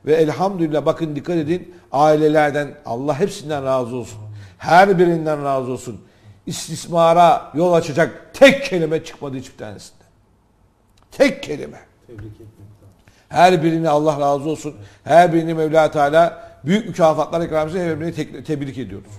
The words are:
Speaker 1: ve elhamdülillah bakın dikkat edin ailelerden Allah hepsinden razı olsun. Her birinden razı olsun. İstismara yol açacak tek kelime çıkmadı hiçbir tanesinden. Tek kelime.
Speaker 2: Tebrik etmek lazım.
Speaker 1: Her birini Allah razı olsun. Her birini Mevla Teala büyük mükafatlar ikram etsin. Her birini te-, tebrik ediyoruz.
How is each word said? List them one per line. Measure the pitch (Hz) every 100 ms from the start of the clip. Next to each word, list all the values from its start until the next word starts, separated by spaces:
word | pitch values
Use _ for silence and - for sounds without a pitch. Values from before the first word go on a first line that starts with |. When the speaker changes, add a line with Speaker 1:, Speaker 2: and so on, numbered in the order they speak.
| 135
Speaker 1:
ve |
elhamdülillah | 160 156 135 190 196 165 147 147
bakın | - 160 143
dikkat | 127 175
edin | 147 180 - - _
ailelerden | 131 151 151 151 156 147 143 143 - 120
Allah | 117 143 139
hepsinden | 196 - 143 147
razı | 135 131 120 127
olsun. | 110 - - - - _
Her | 143 170 202 180
birinden | 175 170 156 151
razı | 143 135 127
olsun. | 123 - 98 - _ - - -
İstismara | - - 160 - 170 165 170 170 147 -
yol | 143 180
açacak | 170 165 139 151 - -
tek | - 269 269
kelime | - 185 160 160
çıkmadı | - - 143 131
hiçbir | 127 -
tanesinden. | 107 98 - _ _ _ _ _ _ _ _ _ _ _ _
Tek | - 269 -
kelime. | - 147 143 - _ _ _
Speaker 2:
Tebrik | 113
etmek | 110 107
lazım. | 107 _ - _ - _ _ _ _
Speaker 1:
Her | 143 175 180
birini | 165 165 160
Allah | 151 156 143
razı | 143 143 151
olsun. | 151 151 - 104 _
Her | 123 156 175
birini | 165 160
Mevla | 160 156 160 151
Teala | 151 143 160 170 - - - 139
büyük | 208 226
mükafatlar | 175 160 151 147 165
ikram | 170 156 156
etsin. | 185
Her | 175 156
birini | 165
te-, | 165 147 143
tebrik | 131 147 139 127
ediyoruz. | 107 98 -